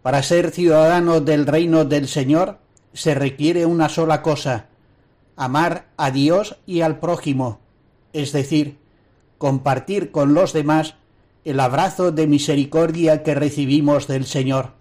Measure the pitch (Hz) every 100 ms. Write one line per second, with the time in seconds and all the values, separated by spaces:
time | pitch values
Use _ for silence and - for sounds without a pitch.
0 | 131 139 135 175 175 156 175 156 156 175
1 | 170 165 147 151 143 151 170 160 147 147
2 | 139 151 131 156 185 196 _ _ _ -
3 | 165 139 139 135 147 175 165 170 156 151
4 | 160 151 160 143 147 120 - _ _ _
5 | _ _ _ - 131 139 170 170 - _
6 | 147 131 143 170 320 - - 175 160 151
7 | 165 170 156 131 127 107 _ _ _ _
8 | _ 156 135 147 135 156 147 - _ _
9 | _ _ _ _ 143 135 135 135 - 196
10 | 175 156 139 147 185 160 147 156 156 -
11 | _ _ _ _ - 139 131 135 190 -
12 | 180 156 156 147 143 143 139 160 165 165
13 | 160 156 - 143 147 147 139 143 147 143
14 | 139 135 131 147 131 135 127 -